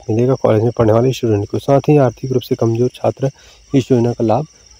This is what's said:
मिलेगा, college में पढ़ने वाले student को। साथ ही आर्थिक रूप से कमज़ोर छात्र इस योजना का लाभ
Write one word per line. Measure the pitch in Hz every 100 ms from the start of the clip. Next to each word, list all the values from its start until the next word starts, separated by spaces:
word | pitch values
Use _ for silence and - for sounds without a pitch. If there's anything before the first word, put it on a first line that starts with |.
| -
मिलेगा, | 110 123 131
college | 117 110
में | 117
पढ़ने | - 113
वाले | 110 127
student | 127 120 104 104
को। | 110
साथ | - 139 -
ही | 147
आर्थिक | 127 - 131
रूप | 123
से | - -
कमज़ोर | 117 117 123
छात्र | - 120 - 135 - - - _ 139
इस | 117
योजना | 127 120
का | 120
लाभ | 113 110 156 _ _ _